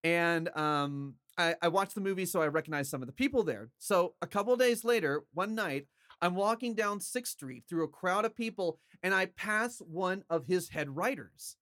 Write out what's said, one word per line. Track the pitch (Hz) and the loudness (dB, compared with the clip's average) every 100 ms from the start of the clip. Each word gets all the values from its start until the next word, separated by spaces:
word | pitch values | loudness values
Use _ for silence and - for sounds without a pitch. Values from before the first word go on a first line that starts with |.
and, | 165 170 170 170 165 - | 2 2 4 2 0 -2
um, | 151 147 143 143 139 127 _ - | 0 2 0 -4 -8 -12 _ -2
I, | 170 170 | 0 2
I | 170 | 2
watched | 180 196 - | 2 0 -2
the | |
movie, | 196 190 180 | -2 -2 0
so | 180 | 2
I | 156 | 2
recognized | 156 156 147 139 | 2 -2 -4 -4
some | 139 | -6
of | 127 | -8
the | |
people | - 269 269 | -2 0 2
there. | 175 110 113 _ | 2 -2 -8 _
So | - 190 175 - | 0 2 2 -2
a | 170 | -4
couple | 208 202 247 | -2 2 4
days | 254 233 | 4 4
later, | 233 233 156 147 - | 2 2 2 0 -4
one | 147 196 220 | -4 -4 -2
night, | 190 139 139 _ _ - | -2 -4 -6 _ _ -2
I'm | 175 180 | 0 2
walking | 202 226 240 220 | 2 0 -2 0
down | 208 202 | 0 -2
Sixth | - 254 247 | -4 -6 -6
Street | - 135 127 - | -10 -10 -12 -6
through | 165 160 | -2 -2
a | |
crowd | - 185 190 220 | -2 0 2 0
of | 220 | -2
people, | 226 202 175 156 _ - | -6 -2 -2 -2 _ -6
and | 185 190 | 0 2
I | 185 | 0
pass | - 202 214 240 - | -4 -2 0 0 -4
one | 170 160 185 190 - | -10 -4 -2 -2 -2
of | 165 127 | -2 2
his | 180 175 | 0 0
head | 156 143 139 | -6 -6 -2
writers. | 214 175 101 _ - - | -2 -2 -8 _ -16 -16